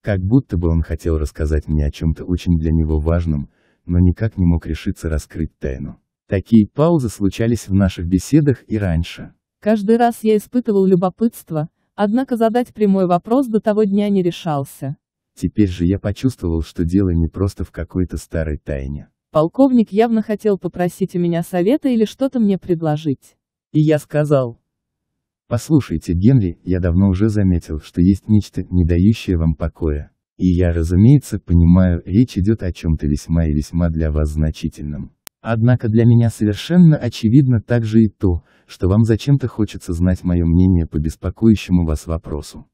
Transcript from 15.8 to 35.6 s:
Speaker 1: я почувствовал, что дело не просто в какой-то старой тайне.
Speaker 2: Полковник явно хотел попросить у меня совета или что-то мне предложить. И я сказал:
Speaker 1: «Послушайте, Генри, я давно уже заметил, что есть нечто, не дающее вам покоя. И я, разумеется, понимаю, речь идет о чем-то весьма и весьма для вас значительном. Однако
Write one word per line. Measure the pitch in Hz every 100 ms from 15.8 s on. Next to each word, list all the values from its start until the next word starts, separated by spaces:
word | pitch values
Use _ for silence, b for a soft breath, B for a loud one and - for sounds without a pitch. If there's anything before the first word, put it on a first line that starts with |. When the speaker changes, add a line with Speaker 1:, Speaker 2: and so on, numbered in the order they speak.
Speaker 1:
я | 87 98
почувствовал, | 104 101 131 - 87 82
что | 78 -
дело | 82 95 95
не | 85 82
просто | - 98 -
в | 95
какой-то | - 80 92 90 80
старой | - 85 80 73
тайне. | - 69 67 73 - _ _
Speaker 2:
Полковник | 156 165 - 277 247 214
явно | 196 233 220
хотел | 214 208 214 196
попросить | 175 180 175 - 185
у | 180
меня | 175 170
совета | 170 180 180 302 277
или | 233
что-то | 208 - 269 247
мне | 208 190
предложить. | - 165 160 151 156 131 _ _ _ _ _
И | 151
я | 151 151
сказал: | - 151 147 143 123 120 _ _ _ _ _ _ _ _ _
Speaker 1:
«Послушайте, | 120 - 151 - 80 -
Генри, | 87 107 135 92 82
я | 90 90
давно | 87 85 98
уже | 92 110
заметил, | 104 95 85 - 76
что | - -
есть | 90 98 -
нечто, | 107 - -
не | 92 90
дающее | 82 87 98 113 - 87
вам | 82
покоя. | 76 80 _ 82 73 73 _ _ _
И | 92
я, | 87 87
разумеется, | 85 82 90 113 143 - 101
понимаю, | - 85 85 90 92 85
речь | - 95 127 104
идет | 95 110
о | 90
чем-то | - 85 78
весьма | 76 73 - 82
и | 82
весьма | 76 73 85 85
для | 80 80
вас | 76 78
значительном. | 76 78 - 78 - 73 73 - _ - _
Однако | 110 117